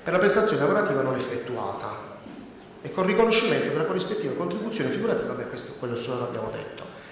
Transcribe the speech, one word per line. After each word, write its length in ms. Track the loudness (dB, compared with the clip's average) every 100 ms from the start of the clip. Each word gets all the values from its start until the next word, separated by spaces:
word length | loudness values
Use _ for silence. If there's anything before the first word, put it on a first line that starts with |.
per 120 | 0
la 40 | 4
prestazione 440 | 6 6 4 4
lavorativa 400 | 4 4 2 2
non 120 | 2
effettuata 1000 | 0 -2 -4 -4 -4 -4 -6 -6 -8 -12 -14 -16 -16 -16 -18 -20 -14
e 120 | -8
con 120 | 0
riconoscimento 640 | 2 6 6 6 4 2 2
della 160 | 0
corrispettiva 480 | 0 0 0 -2 -2
contribuzione 540 | -2 -2 -2 -4 -2 -2
figurativa, 460 | 0 0 0 -2
beh, 140 | -4 -6
questo, 260 | -8 -10 -8
quello 180 | -6 -4
solo 240 | -2 -2
l'abbiamo 280 | -2 -4 -4
detto. 320 | -6 -8 -10 -14 -14 -18